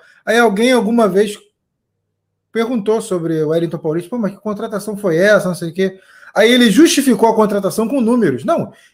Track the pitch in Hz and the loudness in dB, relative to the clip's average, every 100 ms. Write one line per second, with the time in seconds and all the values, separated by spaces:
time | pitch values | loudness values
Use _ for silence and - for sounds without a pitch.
0 | _ _ - 226 233 196 240 247 202 233 | _ _ -2 2 2 2 2 2 2 2
1 | 214 190 208 - _ _ _ _ _ _ | 2 2 -2 -4 _ _ _ _ _ _
2 | _ _ _ _ _ 220 233 247 202 220 | _ _ _ _ _ -6 -4 -2 -2 -2
3 | 214 180 165 160 156 165 170 165 165 165 | -2 -4 -2 -2 0 -2 -2 -4 -4 -6
4 | 175 247 196 - 214 202 220 208 208 202 | -6 -6 -6 -6 -10 -8 -8 -8 -8 -6
5 | 202 160 202 202 180 170 170 175 190 - | -2 2 4 2 2 -6 -8 -4 -4 -6
6 | _ - - - 220 247 240 196 330 - | _ -20 -6 0 4 4 4 6 4 4
7 | 269 208 226 220 208 202 190 - 226 277 | 2 2 2 2 0 0 -2 -4 -2 -2
8 | 220 247 185 123 185 320 151 - _ | 0 2 0 -2 -2 -4 -4 -12 _